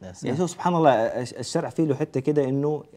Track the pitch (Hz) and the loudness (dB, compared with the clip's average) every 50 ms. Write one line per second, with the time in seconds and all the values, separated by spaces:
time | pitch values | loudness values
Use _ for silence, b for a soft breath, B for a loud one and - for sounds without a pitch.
0 | 95 92 92 - - - 127 151 180 170 175 - - 175 175 170 160 147 127 107 | -18 -18 -16 -10 -6 -4 -2 -2 -2 -4 -4 -2 -2 0 2 6 6 6 6 6
1 | 113 117 78 113 127 123 - - 127 - - 165 160 127 - - 165 151 135 135 | 2 0 -2 -4 -6 -8 -8 -12 -12 -4 -4 -4 -4 -4 -2 -2 0 0 0 -2
2 | 151 151 - 135 127 - 151 147 139 131 135 139 143 147 151 147 - - - | -2 -4 -4 -2 -2 0 2 2 2 2 0 0 0 -2 -2 -4 -8 -14 -16